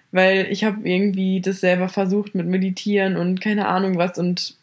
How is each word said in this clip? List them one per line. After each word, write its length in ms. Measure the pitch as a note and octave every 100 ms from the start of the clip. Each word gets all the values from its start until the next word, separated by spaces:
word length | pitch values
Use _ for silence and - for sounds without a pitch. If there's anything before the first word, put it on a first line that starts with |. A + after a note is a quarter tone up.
| -
Weil 340 | F3+ F#3 F#3+ F#3
ich 140 | G3+
hab 220 | G#3+ G#3 G3
irgendwie 560 | F3+ G3+ F#3+ F#3+ F#3+
das 180 | F#3+ F#3+
selber 300 | F#3 F3+ F#3
versucht 440 | G3+ F#3+ G3+ G#3
mit 120 | F#3 E3+
Meditieren 720 | F#3 F#3+ F#3 G#3 G3+ F#3+ F3
und 240 | F3+ F#3
keine 260 | G#3+ G#3 G3
Ahnung 300 | F3+ G3 F3+
was 180 | F3+ F3+
und 380 | F3+ F3 - -